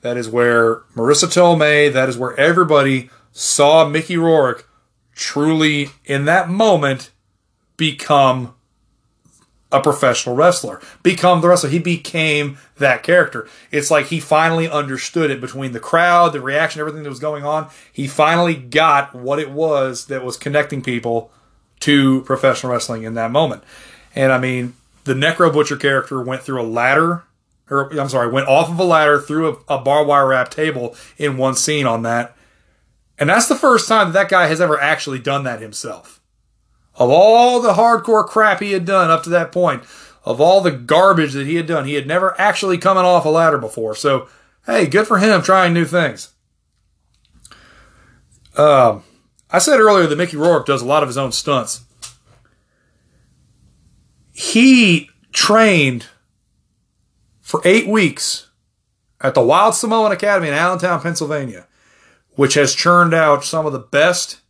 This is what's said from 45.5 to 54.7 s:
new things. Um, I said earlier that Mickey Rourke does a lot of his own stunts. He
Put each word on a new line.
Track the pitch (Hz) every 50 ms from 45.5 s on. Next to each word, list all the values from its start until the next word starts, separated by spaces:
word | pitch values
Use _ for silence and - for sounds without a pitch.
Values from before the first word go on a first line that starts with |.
| 190 190 185 175 170
new | 170 170
things. | 151 165 180 165 139 117 - - - _ _ _ _ _ _ _ _ _ _ _ _ _ _ _ _ _ _ _ _ _ _ _ - - _ _ _ _ _ _ _ _ _ _ _ _ _ _ _ _ _ _ _ _
Um, | - 147 151 147 135 127 117 104 101 - _ _ _ _ _ _ _ _ _
I | - 180
said | - - 294 247
earlier | 220 214 208 190 170 156
that | 147 147
Mickey | 180 170 160
Rourke | 147 151 175 170 151 -
does | - 139 135 120
a |
lot | 123 143 156 147
of | 131
his | 120
own | 135 135 -
stunts. | - - - - 147 131 113 - - - - _ _ _ - - _ _ _ _ _ _ _ _ _ _ _ _ _ _ _ _ _ _ _ _ _ _ _ _ _ _ _ _ _ _ _ _ _ _ _ _ _ _ _ _ _ _ _ _ _
He | - - - - 220 247 262